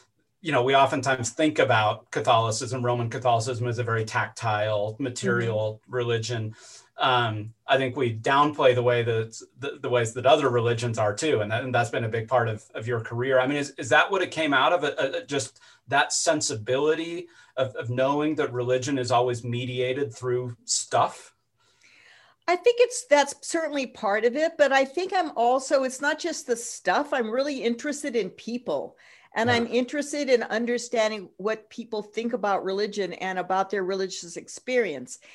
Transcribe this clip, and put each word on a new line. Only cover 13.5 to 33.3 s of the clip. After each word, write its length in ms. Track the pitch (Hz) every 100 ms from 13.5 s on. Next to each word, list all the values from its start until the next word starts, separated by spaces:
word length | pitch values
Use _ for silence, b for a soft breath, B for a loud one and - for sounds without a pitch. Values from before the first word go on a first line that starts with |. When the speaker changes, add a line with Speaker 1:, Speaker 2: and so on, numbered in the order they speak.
| 147
Speaker 1:
is, 160 | 143 -
is 100 | 123
that 200 | 151 175
what 100 | 190
it 120 | 165
came 200 | 156 156
out 200 | 135 151
of, 100 | 175
a, 360 | 147 - 135 127
a, 60 |
just 360 | 123 139 120 - b b -
that 260 | 139 -
sensibility 1160 | - 170 151 147 117 107 131 151 160 165 170 - b b 131
of, 180 | 127 -
of 120 | 120
knowing 460 | 123 131 147 151
that 180 | 151 131
religion 460 | 120 120 127 123 135
is 140 | 120
always 320 | 123 127 117
mediated 680 | 120 120 123 123 127 131 127
through 440 | - 127 123 123 120
stuff? 680 | - - - 135 - - - _ _ _ b b b b b b b b -
Speaker 2:
I 60 | 349
think 220 | 480 480
it's, 240 | 480 -
that's 300 | - 285 277 - -
certainly 400 | 330 311 285 262
part 380 | - 208 208
of 100 | 233
it, 180 | 262 330 330
but 160 | 277
I 100 | 269 269
think 260 | 349 381
I'm 180 | 381 311 -
also, 480 | 233 262 269 285
it's 160 | 262 254
not 180 | 285 302
just 280 | 339 - -
the 100 | 233
stuff, 560 | - - 180 208 285
I'm 180 | 269 220
really 320 | 240 285 262
interested 540 | 220 233 294 285 294 233
in 140 | 185
people. 640 | - - 240 214 143 - b b b b
And 160 | - 233
Speaker 1:
Yeah. 60 | 233
Speaker 2:
I'm 100 | 233
interested 640 | 240 247 294 285 294 262
in 120 | 240
understanding 840 | - 214 240 240 - 233 214 214 180 -
what 320 | 202 220 -
people 340 | - 226 214
think 300 | 208 220 233
about 320 | 233 202 185
religion 480 | 185 190 208 202 185
and 260 | 175 185